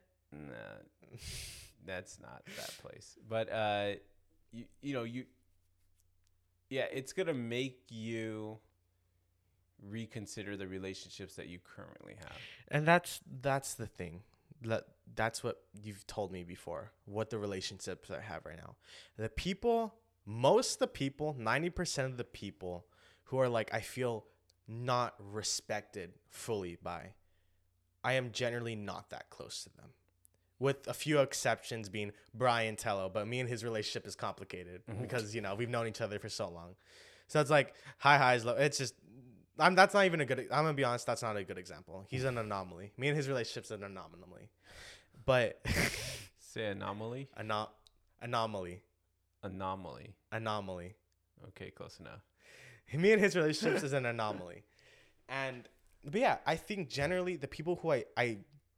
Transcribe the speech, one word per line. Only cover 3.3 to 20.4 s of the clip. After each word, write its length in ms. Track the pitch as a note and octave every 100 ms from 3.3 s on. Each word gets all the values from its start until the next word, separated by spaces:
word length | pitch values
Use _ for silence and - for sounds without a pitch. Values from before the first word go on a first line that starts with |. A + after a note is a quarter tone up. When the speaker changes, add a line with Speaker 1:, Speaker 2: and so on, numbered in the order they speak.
| A2 A2
Speaker 1:
uh, 400 | A2 G#2+ G#2 G2+ G2+ - _ _ _ _
you, 140 | A2+ - _
you 120 | C#3+ C3+
know, 80 |
you, 220 | A#2 A#2+ B2+ _ _ _ _ _ _ _ _ _ _ _ _ _ -
yeah, 140 | C3 A#2+
it's 220 | C3+ B2+
gonna 220 | - F3+ C#3
make 460 | A#2 A#2+ C3+ C3 -
you 680 | A#2 A2 A2+ A2 A2 G#2+ G#2+ _ _ _ _ _ _ _ _ _ _ _ _ G2+
reconsider 720 | A2 A2 A2+ G2 - G2+ G2+
the 100 | F#2+
relationships 680 | F#2+ F#2+ F#2+ F#2 - F#2+ -
that 100 | D#2
you 120 | F2
currently 560 | - - F#2+ - - -
have. 220 | - - - - -
Speaker 2:
And 180 | D3 D3+
that's, 320 | F3 - - - C3
that's 360 | C3+ C3+ - -
the 100 | A2
thing. 380 | - F2+ E2+ - _ - -
That, 220 | A2 A2 - - - A2+
that's 280 | A2 -
what 180 | A#2+ - _ G#2
you've 220 | G#2+ G2 -
told 240 | - G2
me 120 | F#2
before, 480 | F2 F2 - D#2+ - - -
what 240 | G2+ A2
the 80 | A2
relationships 720 | G2+ F#2+ - G2 - F2+ -
I 120 | D#2+
have 220 | G#2+ D#2+
right 140 | D#2+ E2
now. 180 | - - - - - -
The 140 | A2
people, 640 | - F3 F#3+ A#3 A#3 A3 - _ _ -
most 480 | A2